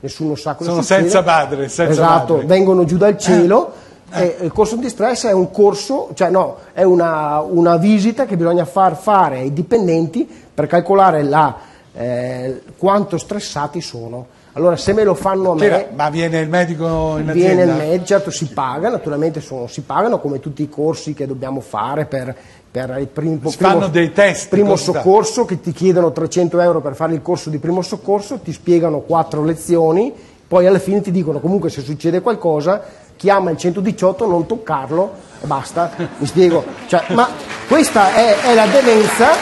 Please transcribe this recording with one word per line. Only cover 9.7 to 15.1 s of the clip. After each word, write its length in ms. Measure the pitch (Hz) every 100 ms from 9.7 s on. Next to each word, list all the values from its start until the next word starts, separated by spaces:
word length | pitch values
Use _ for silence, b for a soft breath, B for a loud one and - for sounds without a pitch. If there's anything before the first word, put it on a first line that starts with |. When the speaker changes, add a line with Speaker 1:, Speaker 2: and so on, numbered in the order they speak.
| 233 185 165 165 233 311 B B
Speaker 1:
per 140 | - 147
calcolare 560 | 170 170 196 190 160
la, 340 | 147 147 147 - B B B
eh, 680 | 117 120 123 123 127 127 127 - -
quanto 400 | 185 202 202 165
stressati 640 | - 208 - - 143 170
sono. 460 | 151 120 113 123 127 b b
Allora, 200 | - 170 165
se 160 | -
me 120 | 208
lo 100 | 208